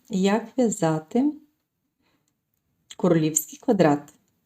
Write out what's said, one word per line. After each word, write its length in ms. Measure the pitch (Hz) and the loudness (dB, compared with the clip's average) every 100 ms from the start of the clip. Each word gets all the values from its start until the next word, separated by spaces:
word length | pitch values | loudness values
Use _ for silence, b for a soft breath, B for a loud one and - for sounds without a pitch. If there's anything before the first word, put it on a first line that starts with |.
| - | -8
як 500 | 185 190 208 226 - | -2 0 0 -2 -2
в'язати 720 | 240 - 165 156 - 240 285 302 - _ _ _ _ _ _ _ _ _ _ _ _ _ _ - | -2 0 -2 -2 -4 -2 -2 -4 -12 _ _ _ _ _ _ _ _ _ _ _ _ _ _ -4
королівський 640 | 185 165 156 156 - - | 0 0 0 -2 -6 -6
квадрат. 560 | - 208 160 143 - _ _ _ | -2 2 4 2 -2 _ _ _